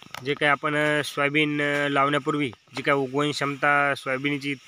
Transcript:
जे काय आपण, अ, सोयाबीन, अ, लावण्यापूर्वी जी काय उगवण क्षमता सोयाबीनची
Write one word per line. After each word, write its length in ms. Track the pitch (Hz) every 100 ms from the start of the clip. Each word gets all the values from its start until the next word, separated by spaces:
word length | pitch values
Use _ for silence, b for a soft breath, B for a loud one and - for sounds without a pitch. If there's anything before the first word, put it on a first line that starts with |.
| - -
जे 100 | 127
काय 140 | 143 147
आपण, 260 | 139 151
अ, 280 | 147 151 151
सोयाबीन, 580 | 139 - 143 147 151 147
अ, 260 | 143 143 143
लावण्यापूर्वी 600 | 143 139 147 143 147 135 98 _ 123
जी 60 |
काय 120 | 143
उगवण 360 | 143 131 135 147
क्षमता 640 | 143 143 139 147 143 143
सोयाबीनची 600 | 135 135 131 143 143 143 135